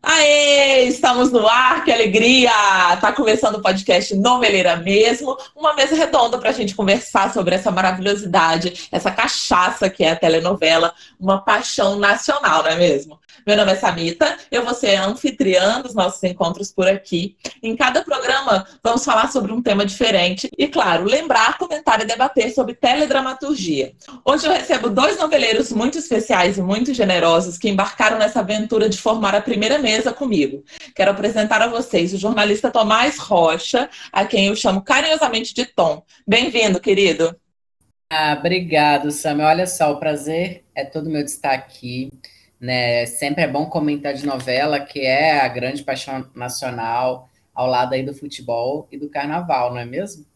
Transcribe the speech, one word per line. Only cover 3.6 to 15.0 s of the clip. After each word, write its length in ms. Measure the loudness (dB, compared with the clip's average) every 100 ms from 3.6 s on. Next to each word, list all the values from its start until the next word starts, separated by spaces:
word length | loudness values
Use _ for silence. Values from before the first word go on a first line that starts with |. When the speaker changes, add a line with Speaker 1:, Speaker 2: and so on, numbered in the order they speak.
Speaker 1:
podcast 540 | 0 0 2 2 2 0
Noveleira 640 | 2 4 2 2 2 2
Mesmo, 580 | 2 4 4 2 -4 -8 -10
uma 220 | -2 0 2
mesa 200 | 2 2
redonda 420 | 2 2 2 0
pra 160 | -2
gente 200 | -2 -4
conversar 600 | -2 0 0 0 0 0
sobre 200 | 0 0
essa 160 | 0 0
maravilhosidade, 1200 | 0 0 0 -2 -2 0 2 4 2 -2 -8 -8
essa 220 | -4 -2
cachaça 760 | -2 -2 -2 0 2 2 0 -4
que 160 | 0 0
é 60 |
a 40 | 2
telenovela, 760 | 2 2 0 0 2 2 2 -4 -20 _
uma 200 | 0 0
paixão 600 | 2 0 -2 -2 0 2
nacional, 640 | 0 0 0 0 2 2
não 60 | 0
é 60 | 2
mesmo? 420 | 2 2 -4 -20 _ -12 0
Meu 100 | 2
nome 160 | 2
é 40 | 2
Samita, 640 | 0 0 -4 0 -2 -2 -6
eu 140 | -4 -2
vou 80 |
ser 220 | -2 0
a 100 | 0